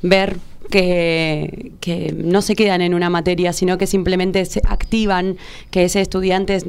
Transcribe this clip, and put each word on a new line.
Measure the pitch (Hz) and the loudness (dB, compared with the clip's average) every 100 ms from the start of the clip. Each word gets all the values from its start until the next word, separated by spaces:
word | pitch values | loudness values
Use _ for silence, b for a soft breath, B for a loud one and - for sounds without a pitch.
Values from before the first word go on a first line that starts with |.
ver | 175 190 196 196 - - - | 4 2 2 -4 -10 -14 -2
que, | 202 180 180 170 165 160 151 151 - - - | 2 2 2 2 0 0 -2 -4 -8 -14 -10
que | - 175 160 156 | -6 -4 -4 -4
no | 160 185 | 2 2
se | 202 208 | 2 2
quedan | 214 180 | 2 2
en | 175 | 2
una | 175 175 | 0 0
materia, | 175 175 180 175 | 0 0 0 0
sino | 170 185 185 | 0 0 0
que | 190 | 0
simplemente | 196 180 185 185 190 180 | 0 2 0 0 0 -2
se | - - | 0 2
activan, | - - 220 220 185 185 185 B B B | 2 0 0 2 0 0 -4 B B B
que | 185 180 | 2 2
ese | 196 | 2
estudiante | 190 190 190 185 196 196 | 0 0 0 0 0 -2